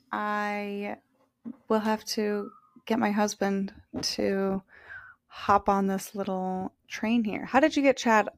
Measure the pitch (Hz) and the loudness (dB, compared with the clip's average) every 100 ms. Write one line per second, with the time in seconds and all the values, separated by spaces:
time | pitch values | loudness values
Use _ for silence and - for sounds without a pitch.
0 | _ 214 208 208 208 208 208 202 202 - | _ -6 -4 -2 -4 -4 -6 -6 -8 -10
1 | _ _ _ _ - - _ 220 214 214 | _ _ _ _ -18 -18 _ 0 2 -2
2 | - - 208 208 202 - _ - - 226 | -4 -4 -2 -2 -6 -14 _ -20 -4 0
3 | 214 208 208 - 196 196 196 - _ - | 2 2 0 0 -2 0 -4 -10 _ -6
4 | - - 208 196 196 196 - - - - | -4 -2 0 0 0 -2 -6 -20 -20 -18
5 | - - _ - - 202 202 196 196 190 | -18 -20 _ -8 2 4 4 2 0 -2
6 | - 202 190 185 185 185 185 - _ - | -6 -8 -4 -4 -4 -4 -6 -12 _ -6
7 | 214 240 214 - - 269 302 302 277 254 | 0 0 0 -4 2 4 4 4 4 4
8 | 240 214 208 | 4 4 4